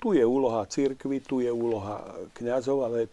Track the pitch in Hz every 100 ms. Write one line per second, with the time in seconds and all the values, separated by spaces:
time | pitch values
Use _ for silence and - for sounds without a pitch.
0 | 233 175 117 131 131 113 101 - 139 131
1 | 135 139 131 131 123 120 117 110 98 101
2 | - - 92 - 120 127 127 139 120 117
3 | 113